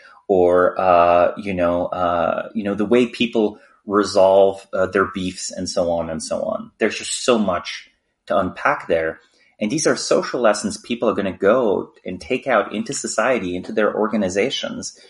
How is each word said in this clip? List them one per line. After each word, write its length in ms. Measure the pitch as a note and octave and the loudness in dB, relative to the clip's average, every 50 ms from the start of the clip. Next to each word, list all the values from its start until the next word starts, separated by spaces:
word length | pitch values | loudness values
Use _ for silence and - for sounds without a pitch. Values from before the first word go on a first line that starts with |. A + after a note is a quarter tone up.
| - - - _ _ - | -20 -20 -20 _ _ 0
or, 500 | G2 F#2 F2+ F2 F2+ F2+ F2+ - - - | 2 4 4 4 4 4 4 2 2 0
uh, 520 | F#2 F#2 F2 F2 F2 F2 F2 F2 F2 - - | 2 4 6 6 6 6 6 6 4 2 0
you 180 | - - G2+ F#2 | -2 -6 -6 -2
know, 320 | F2+ F2 E2+ F2 F2 F2+ | -2 0 0 0 -2 -2
uh, 640 | - - F2+ F2+ F2 F2 E2+ D#2+ - - - - - | -4 -4 -2 -2 0 0 0 0 0 -2 -4 -6 -8
you 120 | - A2 G2+ | -8 -6 -4
know, 100 | G2+ G2+ | -4 -2
the 100 | G#2 G#2 | -2 0
way 220 | F#2+ A#2+ B2 B2+ | 2 2 2 2
people 540 | A#2 - - A#2+ A#2 - A#2 G#2+ G#2 - - _ _ _ _ _ | 0 -2 -4 -4 -2 0 0 0 0 -2 -6 _ _ _ _ _
resolve, 800 | G#2+ G2 G#2 G2 F#2+ G2 G2 F#2 F#2+ F#2+ G2 G2 G2 F#2+ - - _ | -2 0 0 2 2 4 4 6 6 8 6 6 4 2 -2 -8 _
uh, 140 | - F#2+ F#2 | -4 -2 -2
their 200 | F2+ F#2+ G2 F#2+ F2 | 0 2 0 0 0
beefs 400 | - G2 F#2 F#2 F2+ - - - | -2 -6 -6 -6 -6 -8 -12 -12
and 160 | - G2 F#2 E2+ | -10 -8 -8 -6
so 240 | - G2 F2 E2+ | -2 -2 -2 0
on 180 | E2+ E2+ E2 D#2+ | -2 -2 -4 -6
and 100 | E2 D#2+ | -6 -8
so 220 | - - E2+ E2+ | -6 -6 -6 -4
on. 300 | E2 F2 - - - - _ - | -4 -4 -6 -6 -10 -12 _ -2
There's 200 | A#2 G#2 - - | -2 -2 -2 -4
just 260 | A2 - - - - | -8 -8 -8 -4 0
so 140 | C3 A#2+ G#2+ | 2 2 2
much 500 | G#2 F#2+ F2 E2+ - - - - - _ _ _ _ _ _ _ _ | 2 0 -2 -4 -6 -8 -14 -14 -16 _ _ _ _ _ _ _ _
to 100 | - F2 | -2 0
unpack 520 | G2 F#2+ F2 - - - C3+ D3 D3 - - | 0 0 -2 -4 -2 -2 -2 -2 -2 -2 -2
there. 320 | E2+ E2 E2 D#2+ - - _ _ _ _ _ _ _ - | 0 0 0 -2 -6 -8 _ _ _ _ _ _ _ -6
And 100 | A2 G#2+ | -6 -4
these 160 | C3 D#3+ D3 | -2 0 0
are 100 | D#3 B2 | 0 0
social 440 | - - - - F3+ F3+ - - C3 | 0 0 0 0 0 0 -2 -2 0
lessons 360 | A#2 G#2+ G#2 - - G2 F#2 | 2 2 2 2 -2 -6 -8
people 320 | - - - A#2+ - B2 A2 | -8 -8 -8 -6 -2 -2 -2
are 60 | F2+ | 0
gonna 180 | G2 G2 F#2+ | 0 -2 -4
go 600 | E2+ - G2 G2 A#2 C3 A#2+ G#2 F#2 F#2 F2+ - - _ - | -4 0 2 2 4 4 2 2 0 0 -2 -6 -12 _ -12
and 160 | F#2 F#2 F2+ | -12 -12 -10
take 280 | - - B2+ B2 - C3+ | -6 -4 -4 -4 -2 0
out 260 | A#2+ G#2 G2 - - | 0 0 0 0 -4
into 180 | G#2+ A2+ - | -6 -6 -6
society, 640 | C3+ - - G#2+ - A2 G#2+ C3 C3 A2 F#2+ F2+ F2 | -6 -6 -6 -4 -2 0 0 0 0 0 -2 -4 -6
into 180 | F2 F2+ - | -6 -8 -4
their 240 | - A2 G#2 - - | -2 0 0 2 2
organizations, 1000 | G#2 G#2+ G#2+ A2 G#2+ G2 F2+ - G2+ G#2+ C3+ - - - - - - - - - - - | 0 0 0 0 0 -2 0 0 0 0 0 -2 -4 -6 -8 -8 -10 -12 -14 -14 -18 -20